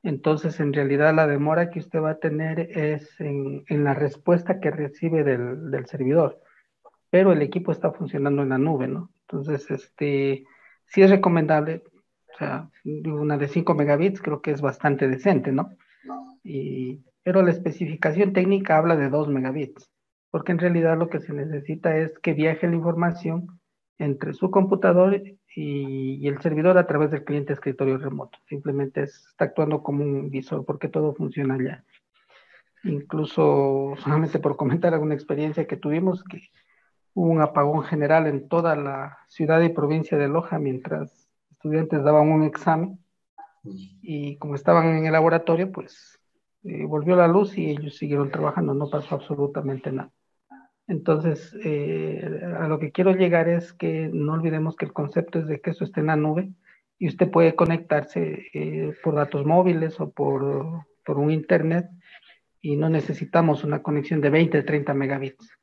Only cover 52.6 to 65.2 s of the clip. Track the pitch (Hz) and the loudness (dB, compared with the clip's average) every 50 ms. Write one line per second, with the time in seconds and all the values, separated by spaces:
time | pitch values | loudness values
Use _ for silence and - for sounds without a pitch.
52.6 | 165 156 156 151 160 143 - - 185 190 190 185 185 175 170 165 165 170 170 170 | -2 -2 -2 -2 -4 -6 -2 2 2 4 4 4 4 4 4 2 2 2 0 0
53.6 | 170 - - _ 170 165 160 160 160 160 170 160 147 147 156 165 160 165 160 156 | -2 -6 -12 _ -4 -4 -4 -4 -4 -4 -4 -2 -2 -2 -2 0 -2 -2 -2 0
54.6 | 156 160 165 - - 151 - - 147 139 - 170 165 - - 165 160 156 151 143 | -2 -4 -4 -6 -8 -8 -4 -6 -6 -2 -2 -4 -4 -2 -6 -6 -4 -4 -6 -6
55.6 | - 180 165 - - - - 160 151 156 160 151 151 156 151 170 190 196 185 _ | -6 -8 -6 -6 -8 -6 -4 -4 -2 0 0 0 0 0 0 -2 -4 -6 -12 _
56.6 | _ _ _ _ _ _ _ _ 185 156 - - 180 180 - 165 170 160 165 - | _ _ _ _ _ _ _ _ -6 -6 2 0 0 2 6 6 6 6 6 4
57.6 | 175 165 165 165 170 - 151 147 147 - - 175 170 156 156 - - - - 151 | 2 2 2 -2 -2 -2 -2 -2 -2 -4 -6 -4 -4 -4 -6 -10 -14 -12 -8 -8
58.6 | 151 156 151 156 156 151 - - - 170 147 147 147 147 - 147 143 151 165 180 | -6 -6 -4 -4 -6 -6 -8 -4 -4 -2 0 0 0 0 -2 -2 0 4 4 6
59.6 | 185 185 170 160 160 160 156 - 156 143 _ - 143 143 139 135 135 139 143 139 | 6 4 2 0 -2 -4 -4 -6 -10 -10 _ -4 -2 -2 0 -2 -2 -2 -4 -4
60.6 | 139 160 165 165 151 _ _ _ _ - 151 143 147 151 160 156 151 - 185 165 | -4 -6 -10 -10 -12 _ _ _ _ -6 -2 0 0 0 0 -2 2 2 2 2
61.6 | 156 160 165 175 175 - - - _ _ - - _ _ - _ _ _ _ _ | 2 2 0 0 -2 -4 -12 -20 _ _ -20 -20 _ _ -20 _ _ _ _ _
62.6 | - 151 147 143 156 165 160 160 - - 160 - 170 - - 170 165 160 147 139 | -6 -4 -2 0 0 2 0 0 0 -2 -6 -6 -8 0 2 2 4 4 2 0
63.6 | - 147 151 147 - - 151 147 139 - 170 151 147 143 143 160 170 165 165 151 | -2 -4 -4 -4 -2 -2 -2 -2 -2 -2 -2 2 2 4 4 4 4 4 2 0
64.6 | 139 - 151 147 139 143 143 139 139 135 139 135 | 0 0 -2 -2 -2 -2 -2 -2 -2 -2 -4 -4